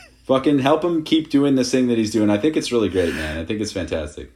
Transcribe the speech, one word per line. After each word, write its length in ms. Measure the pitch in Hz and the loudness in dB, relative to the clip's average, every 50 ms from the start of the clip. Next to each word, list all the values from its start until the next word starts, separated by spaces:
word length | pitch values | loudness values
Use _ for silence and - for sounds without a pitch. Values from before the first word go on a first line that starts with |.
| - - - _ _ | -20 -20 -20 _ _
Fucking 360 | - 131 131 131 156 143 139 | 0 0 2 2 2 2 2
help 220 | 127 139 156 156 175 | 4 2 2 2 2
him 220 | 175 170 160 151 | 0 -2 -2 -2
keep 240 | - 160 160 156 - | 0 0 0 0 2
doing 280 | - 139 143 143 139 | 2 2 2 4 2
this 140 | 131 127 123 | 2 2 2
thing 180 | - 127 127 123 | 2 0 2 2
that 100 | 120 113 | 2 2
he's 120 | 110 104 | 0 0
doing. 200 | 107 113 107 104 | 2 2 2 2
I 80 | 104 104 | 2 2
think 180 | 104 156 156 | 2 0 0
it's 160 | 170 - - 123 | 0 -2 -2 0
really 160 | 120 107 92 | 0 0 0
great, 240 | 87 92 87 82 78 | 0 0 0 0 -2
man. 220 | 78 78 76 78 82 | -4 -6 -6 -6 -6
I 60 | 82 | -6
think 160 | - 110 104 | -6 -6 -4
it's 100 | 107 - - | -6 -6 -6
fantastic. 600 | 98 85 78 - 80 76 76 - - - - - | -6 -6 -6 -6 -6 -6 -8 -12 -14 -18 -16 -10